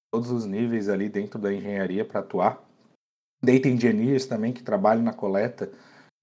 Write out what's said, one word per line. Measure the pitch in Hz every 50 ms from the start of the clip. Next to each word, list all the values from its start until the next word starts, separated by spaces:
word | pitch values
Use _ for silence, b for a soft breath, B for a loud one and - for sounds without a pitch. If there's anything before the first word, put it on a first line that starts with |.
| _ _
todos | - 117 120 123
os | 123 117 110
níveis | 101 95 107 117 117 117 113 101 101
ali | 101 95 101 104
dentro | 101 101 101 104 - 113
da | 101 101 98
engenharia | 98 95 101 101 98 98 90 92 101 110
pra | - - 101
atuar. | 98 - - 95 90 110 - - - _ _ _ _ _ _ _ _ _ _ _ _ _ _ _
Data | - 123 127 131 131 139
engineers | 127 117 113 117 107 107 113 131 139 131 131
também, | - 123 107 110 120
que | 127 -
trabalham | - - 107 98 95 107 113 113
na | 117 113 107
coleta | - 107 98 98 98 110 120 - - 101 - B B B B B B B B B _